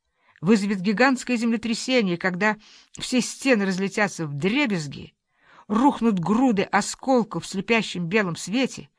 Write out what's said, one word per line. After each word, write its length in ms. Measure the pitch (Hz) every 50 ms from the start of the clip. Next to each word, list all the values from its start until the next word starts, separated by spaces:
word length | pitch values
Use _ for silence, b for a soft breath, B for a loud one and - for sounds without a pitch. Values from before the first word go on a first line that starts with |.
| _ _ b b b b b b
вызовет 400 | 151 180 233 196 202 202 214 190
гигантское 560 | 175 214 208 208 254 269 262 254 - - 247
землетрясение, 840 | 226 240 226 233 220 - 226 233 - - 254 262 247 208 185 175
когда 400 | 170 - 190 180 175 208 214 208 214 B B B B B B B
все 240 | - - - 254 247
стены 440 | - - - - - 269 254 208 196
разлетятся 600 | 190 185 180 196 190 - 220 208 185 - - 165
вдребезги, 880 | 147 143 139 151 196 233 294 294 226 196 170 147 139 123 - - - _ _ _ b b b b b b b b
рухнут 520 | b 208 220 262 285 - - 226 233 202 180
груды 440 | 160 170 220 240 269 254 214 196 180
осколков 840 | - - 202 196 - - - - 262 269 240 202 - - 165 -
в 20 |
слепящем 600 | - - 190 185 - 233 220 185 - - 180 175
белом 280 | 160 196 226 202 175 165
свете, 540 | - - 175 202 269 254 - - - - _ b